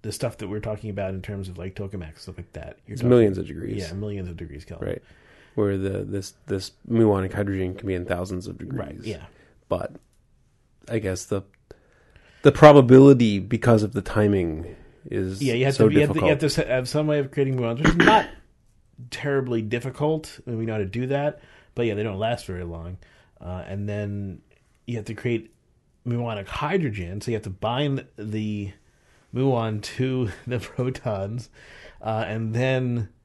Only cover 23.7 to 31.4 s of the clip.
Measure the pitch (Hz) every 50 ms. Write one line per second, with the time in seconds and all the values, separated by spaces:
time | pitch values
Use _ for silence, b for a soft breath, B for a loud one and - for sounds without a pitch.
23.7 | 95 101 101 104 104 104 104 101 101 101 101 98 87 - _ _ _ _ _ _
24.7 | _ _ _ - 120 113 104 - 110 - - 123 117 110 110 - _ _ _ _
25.7 | _ _ _ _ _ _ _ 123 120 120 120 117 110 104 98 - - - 147 151
26.7 | 185 196 160 131 104 98 90 85 95 101 - - 113 104 - 104 92 - - 110
27.7 | 120 131 147 143 135 131 - _ _ - 104 110 107 107 107 107 104 104 101 98
28.7 | - _ _ _ _ _ _ _ _ _ _ _ - 120 131 139 131 117 113 110
29.7 | 110 107 107 - - - 127 131 131 127 120 101 - - - 120 123 117 - -
30.7 | - - 127 127 131 - - 123 107 95 98 101 113 123